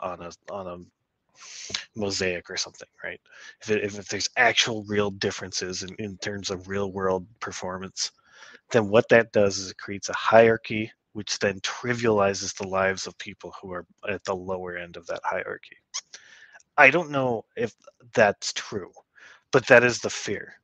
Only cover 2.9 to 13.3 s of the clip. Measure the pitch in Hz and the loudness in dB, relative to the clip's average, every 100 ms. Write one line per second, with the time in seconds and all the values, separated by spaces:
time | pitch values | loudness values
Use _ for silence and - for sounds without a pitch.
2.9 | _ 87 - _ - - - - 107 101 | _ -14 -14 _ -20 -20 -12 -4 -2 -2
3.9 | 104 95 101 - - 120 113 - 110 101 | -6 -8 -6 -4 0 2 2 0 -2 -2
4.9 | 104 101 98 104 - 95 - 92 92 92 | 0 0 0 -4 -4 -8 -8 -6 -6 -8
5.9 | 92 107 92 - 101 92 92 90 98 98 | -10 -10 -8 -8 -8 -6 -8 -6 -4 -4
6.9 | 95 95 92 90 _ - - 92 92 95 | -2 0 0 -4 _ -12 -8 -8 -8 -10
7.9 | - - - _ - - - - 120 101 | -8 -8 -10 _ -20 -20 -20 0 2 4
8.9 | 110 - 117 110 110 101 98 95 - - | 4 6 6 6 4 2 0 -8 -12 -12
9.9 | 101 - - - 113 117 113 - 110 110 | -10 -8 -4 6 8 8 6 -2 -6 -6
10.9 | - _ 110 101 - 104 95 - - 123 | -10 _ -12 -8 -2 -2 -2 -6 -6 -4
11.9 | 117 117 104 98 98 95 - 98 95 95 | 0 2 4 4 0 -6 -8 -4 0 0
12.9 | 95 95 - - | 0 -8 -12 -14